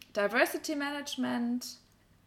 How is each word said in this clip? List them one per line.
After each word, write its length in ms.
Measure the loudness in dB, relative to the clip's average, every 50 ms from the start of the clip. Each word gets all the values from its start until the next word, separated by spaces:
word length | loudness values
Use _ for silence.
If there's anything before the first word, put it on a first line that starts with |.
| -18 -6 0
Diversity 600 | 0 2 4 4 4 4 4 2 -2 -4 -4 -2
Management, 920 | -2 -2 -2 -4 -6 -6 -6 -4 -2 -2 0 0 0 0 0 0 -2 -4 -8 -12 -14 -20 _ _ _ _ _ _ _ _